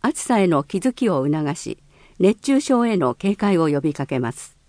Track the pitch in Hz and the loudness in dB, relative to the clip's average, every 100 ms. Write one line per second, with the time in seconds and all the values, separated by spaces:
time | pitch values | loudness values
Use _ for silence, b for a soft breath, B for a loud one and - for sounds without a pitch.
0 | 240 320 - 233 190 156 143 190 262 247 | -4 -4 -2 2 4 2 0 -2 -2 -2
1 | 233 165 135 156 147 170 - - b b | 0 0 0 0 -2 -6 -8 -14 b b
2 | b b 185 226 - 269 - 254 233 208 | b b 2 2 0 0 2 0 2 2
3 | 135 120 196 202 208 185 160 147 147 143 | 0 -2 -4 0 2 2 2 0 -2 -4
4 | 139 135 120 117 - _ | -4 -2 -4 -6 -16 _